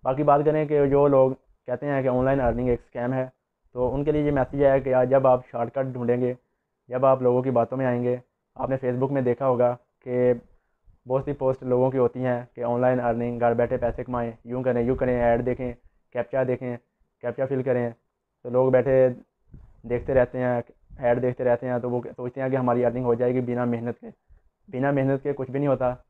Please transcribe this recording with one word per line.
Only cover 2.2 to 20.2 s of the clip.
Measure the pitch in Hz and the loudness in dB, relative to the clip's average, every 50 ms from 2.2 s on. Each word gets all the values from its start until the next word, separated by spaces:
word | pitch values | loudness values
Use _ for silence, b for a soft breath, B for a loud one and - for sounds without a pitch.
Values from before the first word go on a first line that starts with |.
| 127 131 139 139 | 2 2 0 2
earning | 127 120 113 120 127 127 | 0 0 0 0 0 0
एक | 120 120 | -2 -2
scam | _ _ _ 123 120 123 131 | _ _ _ -6 -4 -4 -2
है, | 131 131 127 _ _ _ _ _ _ _ _ _ | -4 -4 -6 _ _ _ _ _ _ _ _ _
तो | 123 127 123 | -4 -2 -2
उनके | 123 139 143 151 | -2 -2 -2 0
लिए | 151 151 147 | 0 0 0
ये | 147 | 0
message | 143 139 127 - - 139 | 0 0 -2 -2 0 2
है | 143 139 135 135 | 4 4 4 4
कि | 127 131 | 2 2
यार | 127 127 127 | 2 2 2
जब | 127 131 135 131 | 4 2 4 6
आप | 131 127 123 123 | 4 4 4 0
shortcut | - - 120 117 117 _ 139 135 131 123 | -8 -6 -6 -6 -6 _ -6 -6 -6 -6
ढूंढेंगे, | 127 123 117 123 123 127 123 123 123 _ _ _ _ _ _ _ _ _ - | -6 -2 -2 0 0 0 -2 -4 -6 _ _ _ _ _ _ _ _ _ -8
जब | 120 127 135 | -4 2 4
आप | 135 131 127 | 4 4 4
लोगों | 127 123 123 127 127 | 4 2 2 2 0
की | 135 | 0
बातों | 127 120 117 117 131 | 0 0 0 0 -2
में | 135 135 | -4 -2
आएंगे, | 127 123 120 123 123 123 123 - _ _ _ _ _ _ | -2 -2 -2 -2 -2 -4 -4 -6 _ _ _ _ _ _
आपने | - - 127 135 | -10 -6 -4 -4
Facebook | 127 - 123 123 123 135 135 | -4 -2 -4 -2 -2 -2 -2
में | 143 139 127 | -2 0 0
देखा | 123 120 - 139 | 0 0 0 0
होगा | 131 127 120 123 120 123 - _ _ _ _ _ | 0 2 2 2 0 0 -4 _ _ _ _ _
कि | 127 123 123 123 123 123 120 - _ _ _ _ _ _ _ _ - - _ _ | -6 -2 2 2 2 2 0 -4 _ _ _ _ _ _ _ _ -20 -20 _ _
बहुत | 127 127 135 131 | -4 -4 -4 -2
सी | 147 143 | -4 -6
post | - 135 131 131 - 131 | -2 -2 -2 -2 -2 -2
लोगों | 127 123 123 127 131 | -2 0 2 2 2
की | 127 | 2
होती | 135 123 117 - 127 | 2 0 0 0 -2
हैं | 127 127 123 120 123 - _ | -4 -2 -2 -4 -6 -12 _
कि | - 120 | -8 -4
online | 117 120 120 123 127 127 127 | -4 -2 0 2 2 2 2
earning, | 120 120 117 117 120 120 120 117 | 0 -2 -2 -2 -4 -6 -4 0
घर | 120 117 117 | 0 0 2
बैठे | 117 120 117 127 120 | 2 0 0 0 -2
पैसे | 120 117 113 - 123 | -2 -4 -4 -6 -8
कमाएं, | - 123 120 117 117 113 - _ | -6 -6 -6 -6 -6 -8 -12 _
यूँ | 117 120 127 127 | -8 -8 -4 -2
करें, | 131 123 120 120 | 0 0 0 0
यूँ | 120 131 | 0 0
करें, | 123 135 127 123 | 0 0 -2 0
ऐड | 120 120 117 117 117 123 | 2 2 2 2 2 0
देखें, | 127 123 - 127 123 120 _ _ _ _ _ _ _ _ | -2 -4 -4 -6 -10 -10 _ _ _ _ _ _ _ _
captcha | 123 117 - - 131 131 | -8 -8 -4 -2 -2 0
देखें, | 123 127 120 131 123 120 117 _ _ _ _ _ _ _ _ - | -2 -2 -4 -4 -10 -10 -10 _ _ _ _ _ _ _ _ -10
captcha | 120 113 - 135 | -8 -4 -4 -4
fill | 131 139 131 127 | -2 -2 -4 -2
करें। | 135 127 123 120 117 117 _ _ _ _ _ _ _ _ _ _ | 0 0 0 -2 -4 -6 _ _ _ _ _ _ _ _ _ _
तो | 123 | -2
लोग | 120 127 127 131 | 0 2 2 4
बैठे | 131 127 120 135 131 131 131 127 123 - - _ _ _ _ _ - - - - - - - | 4 4 4 4 4 6 4 4 2 -2 -14 _ _ _ _ _ -20 -20 -20 -20 -20 -20 -8
देखते | 117 120 120 - - 135 | -6 -6 -6 -4 0 2
रहते | 131 | 2